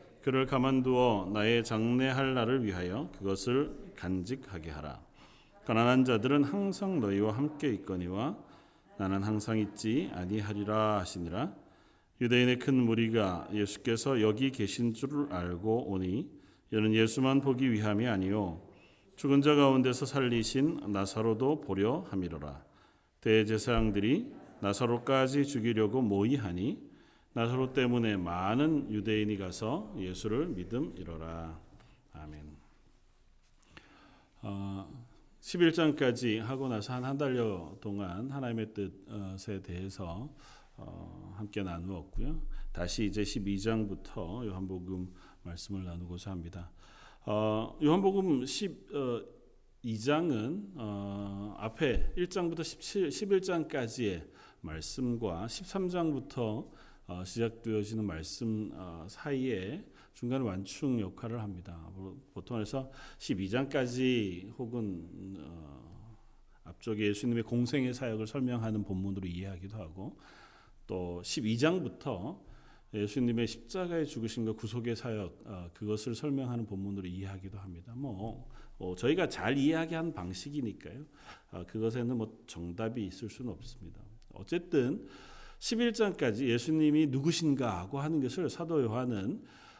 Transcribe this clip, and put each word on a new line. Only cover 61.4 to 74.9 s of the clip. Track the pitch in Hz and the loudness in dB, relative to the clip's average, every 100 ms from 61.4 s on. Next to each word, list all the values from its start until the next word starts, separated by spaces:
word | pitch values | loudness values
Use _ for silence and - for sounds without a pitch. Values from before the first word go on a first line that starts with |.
합니다. | 107 90 85 82 80 92 95 78 - | -6 -8 -10 -14 -14 -12 -12 -14 -16
보통 | - - 120 | -12 -6 -4
해서 | 104 135 131 - - - | -4 -4 -8 -12 -18 -10
십이 | - 101 95 | -4 -2 0
장까지 | 117 135 147 127 123 131 123 101 87 98 - | 0 0 0 0 2 4 4 2 -4 -10 -10
혹은, | 120 120 107 87 82 90 95 95 | -6 -4 -4 -4 -8 -12 -12 -12
어, | 73 82 76 67 76 92 110 113 - - - - | -12 -14 -14 -16 -18 -18 -18 -20 -20 -20 -20 -20
앞쪽에 | - - - 107 104 | -20 -12 -6 0 0
예수님의 | 101 123 117 | 2 0 0
공생의 | 110 120 120 143 127 | 0 0 2 2 0
사역을 | 123 123 110 110 | -2 -4 -4 -4
설명하는 | 143 127 123 110 110 | -2 -2 0 0 -2
본문으로 | 101 95 98 98 92 | -2 -2 -2 -4 -4
이해하기도 | 87 98 92 98 110 | -6 -8 -8 -10 -10
하고, | 85 85 110 - - - - - - - - | -12 -10 -12 -12 -20 -20 -20 -20 -20 -16 -6
또 | 92 90 87 | -4 -4 -6
십이 | - - 110 117 | -6 -2 0 2
장부터 | 151 180 135 - 147 98 107 190 - - - - - | 4 2 -2 -6 -6 -4 -6 -10 -14 -20 -20 -20 -8
예수님의 | 110 104 139 120 117 113 | -4 -2 2 2 2 0
십자가의 | - - 190 180 170 | -4 -8 -6 -2 -2
죽으심과 | 147 117 110 123 110 | -2 -4 -6 -2 -2
구속의 | 107 107 117 117 | -2 -4 -4 -4